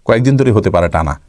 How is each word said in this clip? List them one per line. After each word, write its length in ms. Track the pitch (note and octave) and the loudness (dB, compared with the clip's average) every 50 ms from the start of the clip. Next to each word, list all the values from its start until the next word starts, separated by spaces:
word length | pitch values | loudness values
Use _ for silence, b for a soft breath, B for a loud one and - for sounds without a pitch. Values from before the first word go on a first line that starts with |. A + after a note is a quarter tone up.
| b | b
কয়েকদিন 320 | - A2+ A#2 B2 C3+ C3+ | -2 0 0 2 2 2
ধরে 140 | C3 C3+ C3 | 2 2 2
হতে 180 | G#2+ G#2+ - - | 2 0 0 0
পারে 180 | F#2+ F2 F2 E2 | 0 0 -2 0
টানা। 240 | - D#2+ D#2+ D2 C#2+ - _ | -2 -2 -4 -4 -6 -10 _